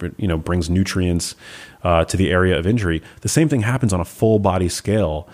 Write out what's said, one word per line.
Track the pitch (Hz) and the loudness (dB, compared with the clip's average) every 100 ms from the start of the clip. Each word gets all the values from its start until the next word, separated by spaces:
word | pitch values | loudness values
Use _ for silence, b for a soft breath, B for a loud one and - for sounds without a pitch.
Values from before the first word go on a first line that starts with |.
it, | 87 - | -10 -4
you | 98 | -2
know, | 82 | -2
brings | 80 90 82 | -2 -2 0
nutrients, | 87 92 95 90 85 - - B B B B | 0 0 0 0 0 -2 -10 B B B B
uh, | 90 85 82 | 0 2 2
to | 90 | 0
the | 90 | 2
area | 90 92 78 | 2 2 2
of | 87 | 2
injury. | 120 95 80 B B | 0 0 -2 B B
The | 107 | -4
same | - 156 | 0 2
thing | 139 | 2
happens | 113 127 113 | 0 0 0
on | 92 | 0
a | |
full | 82 - 110 107 | -4 -2 2 2
body | 101 90 87 | 2 0 0
scale | - - 107 87 76 - | -4 -2 0 0 -2 -8